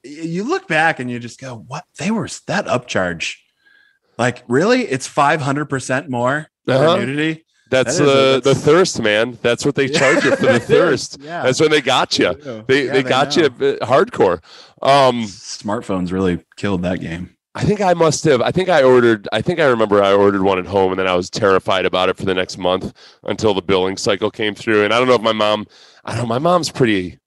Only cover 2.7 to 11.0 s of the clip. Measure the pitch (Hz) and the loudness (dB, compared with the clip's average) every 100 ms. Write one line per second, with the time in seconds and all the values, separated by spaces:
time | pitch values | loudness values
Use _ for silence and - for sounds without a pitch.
2.7 | 120 - 104 90 85 - - _ _ _ | -4 -2 -2 -2 -4 -8 -10 _ _ _
3.7 | _ _ _ _ - 123 120 - 127 196 | _ _ _ _ -4 -4 -4 -2 0 2
4.7 | 254 233 131 - - 143 165 143 143 151 | 0 -2 -6 -4 0 0 0 -2 -4 -4
5.7 | 135 - 131 143 123 123 147 151 _ - | -6 -4 -6 -4 -2 -2 -2 -8 _ -2
6.7 | 131 151 170 120 143 160 160 _ _ _ | 2 4 2 -2 -2 -4 -6 _ _ _
7.7 | 131 120 - 143 135 135 135 135 131 147 | 0 0 2 4 4 4 2 2 2 4
8.7 | 165 190 - 110 104 120 120 120 117 147 | 4 4 0 0 2 0 -2 -2 0 -2
9.7 | 139 135 156 135 214 135 269 - - - | -2 -2 2 2 2 0 0 2 0 2
10.7 | 151 175 135 | 2 2 0